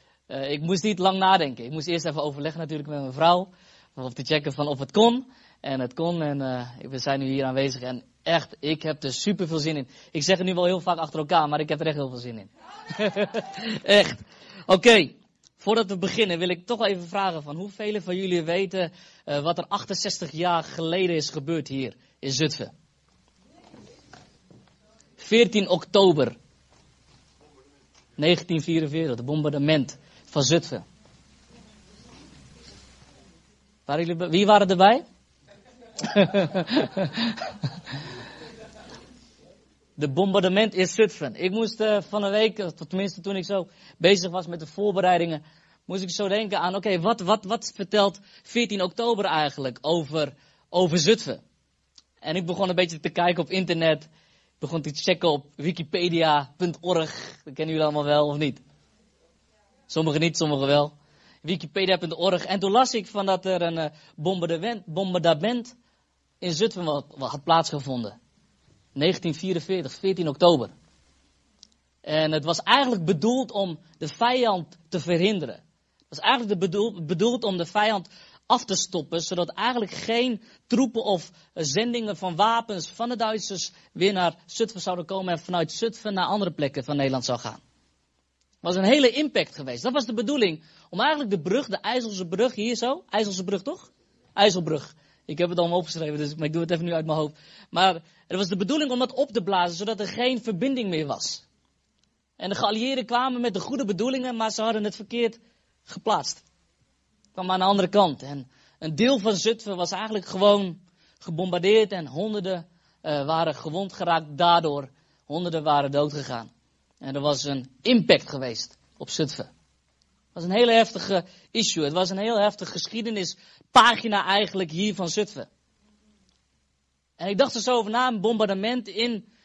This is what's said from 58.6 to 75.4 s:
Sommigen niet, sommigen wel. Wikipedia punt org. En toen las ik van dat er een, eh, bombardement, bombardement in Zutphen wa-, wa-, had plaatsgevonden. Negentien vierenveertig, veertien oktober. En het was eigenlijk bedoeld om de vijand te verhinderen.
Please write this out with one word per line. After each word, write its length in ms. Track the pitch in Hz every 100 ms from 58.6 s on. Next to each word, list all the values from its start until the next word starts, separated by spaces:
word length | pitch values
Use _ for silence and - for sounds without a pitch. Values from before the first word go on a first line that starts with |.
| _ _ _ _ _ _ _ _ _ _ _ _ -
Sommigen 300 | 160 160 147
niet, 160 | 165 -
sommigen 300 | 156 139 135
wel. 260 | 147 147 _ _ _ _ _
Wikipedia 540 | 147 175 156 196 190 180
punt 180 | 165
org. 300 | 165 185 175
En 140 | 180 196
toen 120 | 190
las 220 | 226 254
ik 140 | 226 180
van 200 | 202 196
dat 180 | 185
er 180 | 185 180
een, 160 | 170 165
eh, 120 | 151 - - -
bombardement, 640 | 160 190 170 165 214 220 170
bombardement 880 | 156 190 180 165 151 202 240 226 - _ _ _ _ _ -
in 140 | 180
Zutphen 320 | 156 226 185
wa-, 200 | 165 143 - 139
wa-, 120 | 127
had 160 | 143
plaatsgevonden. 760 | 165 165 156 147 135 123 107 - _ _ _ _ _ _ _
Negentien 420 | 139 160 - 170
vierenveertig, 580 | 147 190 170 175 190 139
veertien 360 | - 190 185 170
oktober. 420 | - 180 151 107 - _ _ _ _ _ _ _ _ - _ _ _
En 320 | - 156 156
het 120 | 156
was 180 | 151 165
eigenlijk 420 | - 262 254 208
bedoeld 460 | 165 160 220 254 254
om 280 | 208 190 156 _ -
de 100 | 156
vijand 680 | - 233 254 233 185 160 - -
te 120 | 175
verhinderen. 540 | 151 170 196 202